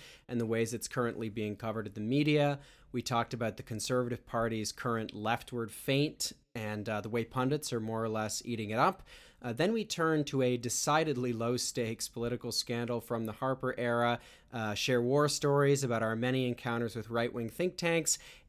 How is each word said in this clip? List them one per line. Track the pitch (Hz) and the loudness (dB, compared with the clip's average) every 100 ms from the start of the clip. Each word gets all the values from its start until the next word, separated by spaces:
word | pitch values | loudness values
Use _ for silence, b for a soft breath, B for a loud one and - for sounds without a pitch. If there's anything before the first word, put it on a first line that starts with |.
| B B B | B B B
and | 120 | -2
the | 113 | 0
ways | 113 113 | 2 0
it's | 117 - | -2 -4
currently | 127 120 - 113 | -2 -2 -2 -4
being | 107 107 101 | -4 -4 -4
covered | 113 110 104 | -4 -4 -6
in | |
the | 101 | -4
media. | 107 139 151 147 143 139 B B B | 0 2 4 4 4 0 B B B
We | 123 | -6
talked | - 120 117 113 | 0 0 0 -2
about | 113 - | -2 -4
the | |
Conservative | - 110 - 127 120 113 - | -8 -6 0 0 0 -4 -4
Party's | 117 113 113 104 | -2 0 0 -4
current | - 123 117 110 | -4 -2 -2 -4
leftward | 104 110 120 - 123 113 | -4 -2 -2 -2 -6 -6
feint | - - 135 147 - - - _ 117 | -4 0 2 2 -2 -6 -8 _ -8
and, | 107 107 104 | -4 -4 -2
uh, | 107 | -4
the | 107 | -2
way | 117 110 | -2 -2
pundits | 131 131 147 - | 0 0 0 -2
are | 117 | -4
more | 110 113 | -2 -2
or | 113 | -2
less | 110 107 - | -2 -2 -4
eating | - 113 104 | -4 -4 -2
it | 110 | 2
up. | 170 180 - B B B | 2 0 -10 B B B
Uh, | 123 | -6
then | 117 180 | 0 0
we | 226 214 | 0 -2
turned | - 160 156 147 | 0 2 2 2
to | 135 | 2
a | 123 123 | 2 2
decidedly | 117 - - 151 160 123 123 | 0 -2 2 2 2 0 -2
low-stakes | 113 117 123 - - 113 113 - | 0 0 0 -2 -2 -2 -4 -6
political | 117 120 123 120 | -4 -4 -4 -4
scandal | - - 120 120 117 | -4 -2 -2 -2 -4
from | - 113 | -2 -2
the | 110 | -4
Harper | 104 131 131 127 - | -2 -2 0 -2 0
era, | 120 120 120 117 B B B | 2 4 4 2 B B B
uh, | 120 107 | -4 -2
share | 104 - 123 | 0 2 4
war | 120 143 147 | 4 4 4
stories | - 143 143 139 139 | 2 4 6 6 4
about | 131 113 | 2 0
our | 110 | 0
many | 113 123 131 127 | 0 2 2 2
encounters | 120 123 117 117 | 0 -2 -2 -2
with | 113 107 | -4 -4
right-wing | 117 120 120 113 | 0 0 -2 -4
think | - 180 180 | -2 -2 0
tanks, | 170 165 156 - B B | 2 2 2 -2 B B